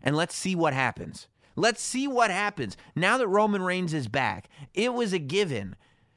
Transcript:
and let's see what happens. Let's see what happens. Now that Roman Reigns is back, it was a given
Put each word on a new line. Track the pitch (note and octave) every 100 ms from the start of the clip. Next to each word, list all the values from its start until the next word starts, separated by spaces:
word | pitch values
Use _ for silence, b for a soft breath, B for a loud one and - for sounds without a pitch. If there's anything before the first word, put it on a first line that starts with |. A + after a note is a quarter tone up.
and | - D3
let's | F3 -
see | F#3+ F3+
what | D#3+
happens. | C3 B2+ G#2 E2 - - _ b b
Let's | G#3+ A#3
see | - B3+ C#4
what | B3 A3+
happens. | F3+ G#3 G3+ A#2 - B -
Now | F3+ B3
that | A3+
Roman | G3 G#3+ G3+
Reigns | F#3 F3+ F3+
is | D#3 A#2
back, | C3 B2 F#2 - B C#3
it | - A#3
was | B3 G#3
a | F3+
given | C#3 F#3 G3 B2 G2 - b b b